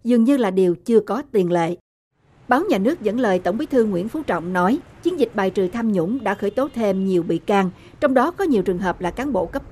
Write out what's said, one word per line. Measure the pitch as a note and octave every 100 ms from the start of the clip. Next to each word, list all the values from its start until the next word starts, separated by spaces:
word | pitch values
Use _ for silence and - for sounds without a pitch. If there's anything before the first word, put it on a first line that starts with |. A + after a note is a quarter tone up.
dường | A3+ A#3+
như | A3+ C#4+
là | G3+
điều | F#3 F#3 E3+
chưa | - A3+
có | - A3 D4
tiền | G#3+ F3+
lệ. | F3 E3+ F3 _ _ _ _ _ _ -
Báo | B3+ G4
Nhà | G#3
nước | G#3+ F4
dẫn | G#3 A#3
lời | A3+ F#3
Tổng | F3 A3
Bí | D#4
thư | C4 A3
Nguyễn | F3 G#3+
Phú | D#4 -
Trọng | F3 E3+
nói, | F#3 F#3 D#4 - -
chiến | E4+ F4
dịch | A#3+ G#3
bài | F#3+
trừ | G3+ F#3
tham | A#3 A3+
nhũng | F#3+ E3+ C4
đã | G#3
khởi | G3 G3+
tố | A3+ C#4 A#3
thêm | G#3 F#3+ F#3+
nhiều | F3+
bị | E3+ E3
can, | - G3+ F#3 - - -
trong | D4
đó | B3+ D4+
có | F4
nhiều | F#4 A3
trường | F#3 F3+
hợp | F#3 -
là | F3
cán | A3+ C#4+
bộ | F#3+ E3+
cấp | - -